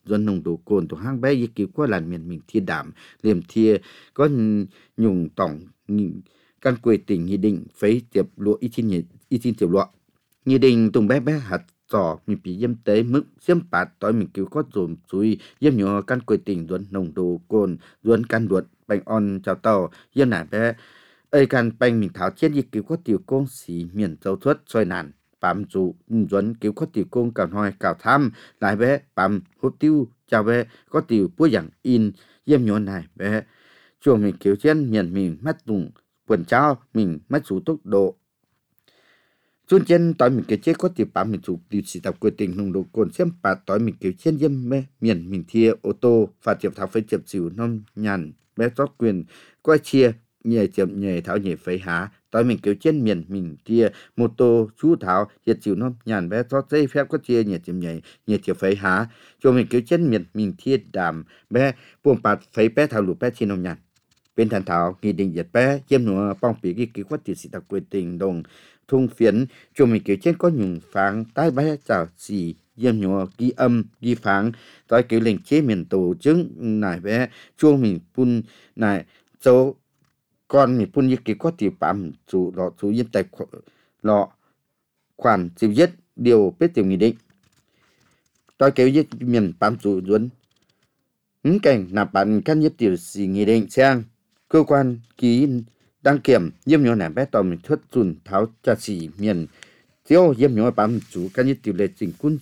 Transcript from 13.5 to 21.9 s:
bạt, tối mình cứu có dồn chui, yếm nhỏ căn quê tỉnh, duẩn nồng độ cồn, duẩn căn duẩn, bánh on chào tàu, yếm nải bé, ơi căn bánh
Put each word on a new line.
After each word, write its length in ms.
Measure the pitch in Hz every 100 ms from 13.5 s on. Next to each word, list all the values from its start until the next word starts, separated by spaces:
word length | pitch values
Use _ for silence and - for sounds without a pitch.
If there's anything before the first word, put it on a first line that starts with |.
| - -
bạt, 180 | 87 92 -
tối 140 | 104
mình 140 | 113 95
cứu 180 | - 95
có 180 | 151 131
dồn 220 | 104 85 82 _
chui, 320 | 95 110 101 - -
yếm 180 | 147 123
nhỏ 240 | 98 101
căn 200 | 98 127
quê 160 | 120 104
tỉnh, 300 | - 92 82
duẩn 180 | 92 98
nồng 220 | 95 87
độ 280 | 85 90 87 -
cồn, 300 | 107 98 85 - _
duẩn 220 | 107 113 117
căn 220 | 113 113
duẩn, 160 | 123 - _ -
bánh 140 | 104 -
on 340 | 110 101 95
chào 120 | 98 90
tàu, 360 | 113 101 82 - _
yếm 160 | 135 131
nải 160 | 95 78
bé, 220 | 104 117 117 - _ _ _ _
ơi 160 | 147 135
căn 260 | 131 117 113
bánh 200 | 123